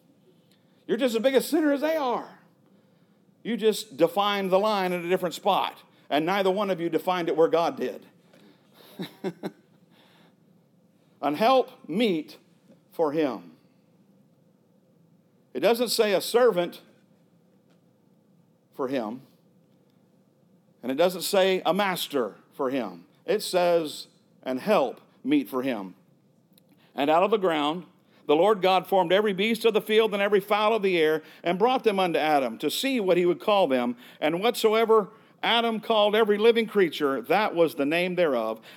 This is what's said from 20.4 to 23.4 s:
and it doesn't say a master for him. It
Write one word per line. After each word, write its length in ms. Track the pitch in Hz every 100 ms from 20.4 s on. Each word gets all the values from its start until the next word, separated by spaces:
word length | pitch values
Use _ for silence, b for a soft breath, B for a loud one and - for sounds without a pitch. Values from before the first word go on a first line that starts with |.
| _ _ _ _
and 100 | 120
it 20 | 135
doesn't 260 | 185 180
say 380 | - 196 190 185 156
a 80 |
master 640 | 185 202 180 - 139 107 - _
for 180 | - 131
him. 340 | 135 104 85 - b b
It 160 | 208